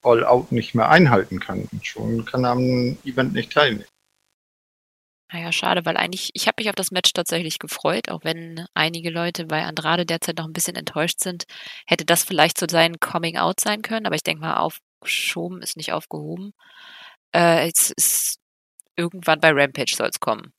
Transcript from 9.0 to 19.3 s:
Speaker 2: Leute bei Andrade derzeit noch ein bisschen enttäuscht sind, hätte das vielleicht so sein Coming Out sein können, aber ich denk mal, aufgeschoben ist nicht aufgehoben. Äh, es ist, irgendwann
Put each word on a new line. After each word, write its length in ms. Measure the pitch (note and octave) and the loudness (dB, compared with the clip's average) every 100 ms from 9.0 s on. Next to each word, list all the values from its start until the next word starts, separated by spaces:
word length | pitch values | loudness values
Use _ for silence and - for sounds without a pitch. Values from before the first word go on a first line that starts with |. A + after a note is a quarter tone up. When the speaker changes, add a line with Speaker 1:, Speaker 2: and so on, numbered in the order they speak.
| E3 | -4
Speaker 2:
Leute 360 | E3 E3+ F3 D#3+ | -2 -4 -4 -4
bei 180 | D#3 D#3+ | -2 -2
Andrade 400 | D#3 E3 E3+ E3+ | -4 0 0 0
derzeit 320 | E3 - E3 | -2 -4 -6
noch 80 | D#3+ | -8
ein 80 | |
bisschen 220 | D#3+ F3 E3+ | -4 -4 -4
enttäuscht 460 | D#3 D3+ E3+ - | -6 -2 -2 -2
sind, 240 | F#3+ F3 - - - - - | -6 -6 -12 -14 -16 -16 -4
hätte 180 | E3+ D#3 | -2 2
das 180 | E3+ | 2
vielleicht 360 | - E3+ D#3+ - | 2 2 2 2
so 80 | F3 | 0
sein 300 | E3+ E3 E3+ | 2 2 2
Coming 380 | - E3+ E3+ E3 | -4 0 0 2
Out 220 | E3+ G3 | 0 0
sein 220 | G#3+ G#3 | -2 -2
können, 240 | A3 A3+ G#3 | -4 -4 -2
aber 100 | D#3 | -2
ich 60 | |
denk 200 | - E3 | -4 -6
mal, 160 | D#3+ - | -2 -2
aufgeschoben 1040 | D#3+ - _ _ - - - - F3 F3+ | -2 -6 _ _ -6 -4 -4 -6 -8 -8
ist 120 | F3 - | -12 -8
nicht 160 | D3+ | -6
aufgehoben. 600 | E3 - D#3 D3+ F3 G3+ _ _ - - - - _ _ | -6 -6 -12 -10 -10 -14 _ _ -20 -20 -20 -20 _ _
Äh, 340 | E3+ E3+ E3 D#3+ | 4 4 4 2
es 220 | - - | 2 0
ist, 500 | - - - - - _ _ _ _ _ - | 2 0 0 -2 -6 _ _ _ _ _ -4
irgendwann 440 | E3+ F#3 E3+ | -4 -2 0